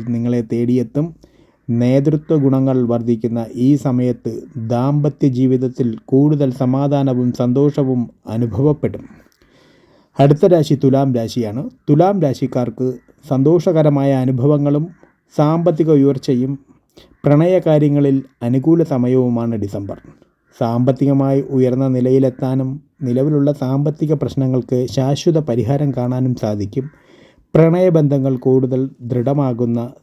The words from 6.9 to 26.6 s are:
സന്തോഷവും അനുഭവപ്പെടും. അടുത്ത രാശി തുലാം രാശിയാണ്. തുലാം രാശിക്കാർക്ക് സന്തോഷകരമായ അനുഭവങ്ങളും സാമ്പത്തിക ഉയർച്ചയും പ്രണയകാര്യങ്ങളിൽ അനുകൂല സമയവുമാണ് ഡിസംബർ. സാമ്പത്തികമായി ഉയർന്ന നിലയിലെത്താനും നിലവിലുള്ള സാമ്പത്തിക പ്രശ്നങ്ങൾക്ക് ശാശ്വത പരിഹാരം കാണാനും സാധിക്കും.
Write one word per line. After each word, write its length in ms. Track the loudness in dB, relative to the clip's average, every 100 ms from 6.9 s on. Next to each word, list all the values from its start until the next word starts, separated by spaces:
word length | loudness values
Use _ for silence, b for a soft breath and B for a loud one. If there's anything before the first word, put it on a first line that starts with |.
| 0 0 0 -2
സന്തോഷവും 680 | -2 0 2 0 0 -2 -2 -4 -10 -8
അനുഭവപ്പെടും. 760 | -4 -4 0 0 0 -4 -8 -16 -20 _ b b b b b b b b 2
അടുത്ത 280 | 2 4 4
രാശി 300 | 4 2 0
തുലാം 340 | 2 2 0
രാശിയാണ്. 480 | -2 -4 -4 -6 -6 -10 _
തുലാം 320 | 0 2 4 2
രാശിക്കാർക്ക് 680 | 0 -2 -4 -2 -4 -4 -6 -6 _ _ -4
സന്തോഷകരമായ 840 | 0 4 2 2 2 2 2 2 0
അനുഭവങ്ങളും 680 | 0 0 2 2 2 0 -2 -10 b b _ -2
സാമ്പത്തിക 540 | 0 2 0 0 2
ഉയർച്ചയും 640 | 4 4 0 -2 -2 -2 -6 _ _ _ b b _
പ്രണയകാര്യങ്ങളിൽ 1000 | 2 4 4 2 2 2 2 2 2 0 -4 -8
അനുകൂല 420 | -2 0 2 2
സമയവുമാണ് 720 | 2 0 2 2 2 0 -2 -4
ഡിസംബർ. 400 | -6 -8 -10 -14 -16 -20 _ _ _ -6
സാമ്പത്തികമായി 840 | -2 0 0 2 2 2 2 0 0
ഉയർന്ന 360 | 0 2 2 0
നിലയിലെത്താനും 800 | 0 2 2 2 -2 -4 -2 -4 -8 _ -10
നിലവിലുള്ള 480 | -4 -2 0 0 0
സാമ്പത്തിക 600 | -2 -2 -2 -2 -2 -2
പ്രശ്നങ്ങൾക്ക് 640 | -2 -2 -2 -2 -2 -2 -2 -2
ശാശ്വത 480 | -2 -2 0 0 0
പരിഹാരം 500 | 0 -2 -2 -2 -2
കാണാനും 420 | -2 -4 -2 -2 -2
സാധിക്കും. 500 | -4 -4